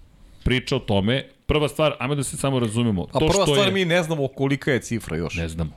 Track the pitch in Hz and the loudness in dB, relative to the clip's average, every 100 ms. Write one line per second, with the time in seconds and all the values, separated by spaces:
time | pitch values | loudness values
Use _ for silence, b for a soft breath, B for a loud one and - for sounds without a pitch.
0 | - - - - - 127 - 131 - 98 | -20 -20 -20 -6 0 0 0 -2 0 0
1 | 101 135 - - - 151 143 147 151 - | 2 0 -4 -8 -2 0 0 2 0 0
2 | 123 147 127 - 139 131 117 110 120 92 | -4 -2 -4 -4 0 0 0 2 2 0
3 | 76 - 156 190 160 139 190 190 175 175 | -2 0 2 4 4 4 2 2 2 2
4 | 160 160 135 - 135 139 - 117 - 113 | 0 -2 -4 -2 0 0 0 -2 -2 -6
5 | - 80 85 85 82 82 78 | -4 -4 -4 -4 -6 -4 -6